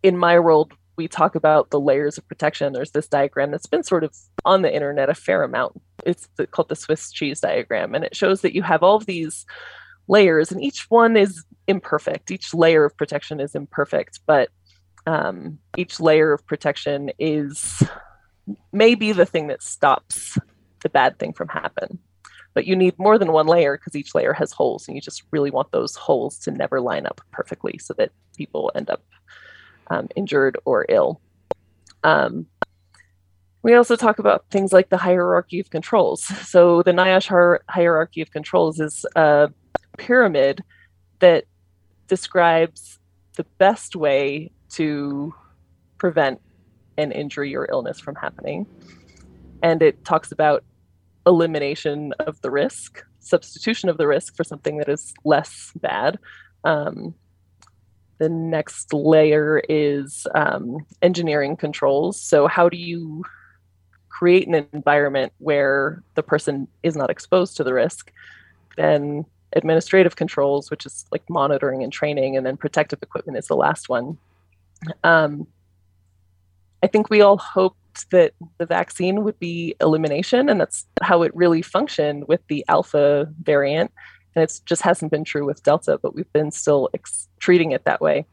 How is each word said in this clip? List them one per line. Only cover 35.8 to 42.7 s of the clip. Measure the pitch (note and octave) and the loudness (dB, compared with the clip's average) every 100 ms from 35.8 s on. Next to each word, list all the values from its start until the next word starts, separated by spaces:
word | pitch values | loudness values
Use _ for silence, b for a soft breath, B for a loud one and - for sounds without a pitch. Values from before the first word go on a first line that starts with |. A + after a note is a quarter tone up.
| - A3 - - | -2 0 2 -2
So | - F#3+ - F3+ F3 E3+ | -8 -12 2 6 8 6
the | F3 | 4
niosh | F3 F#3 F#3 - | 4 4 2 2
hier-, | F#3 F3 F3 - | 4 4 2 -2
hierarchy | F#3 E3+ D#3+ E3 - | 0 2 2 -2 -6
of | D#3+ | -10
controls | D3+ D#3 F3+ E3 D#3 | -10 -2 0 0 -2
is | D3+ - - E3 | -6 -6 -4 2
a | D#3 D3 D3 _ _ - _ - | 4 6 2 _ _ -12 _ -18
pyramid | - B3 A3 D3 C3+ - - b b _ _ _ | 0 2 4 2 0 0 -12 b b _ _ _
that | F3+ E3 - _ _ _ _ _ _ | 6 6 0 _ _ _ _ _ _
describes | F#3 - F#3 E3+ E3 E3 | -6 -2 2 4 4 0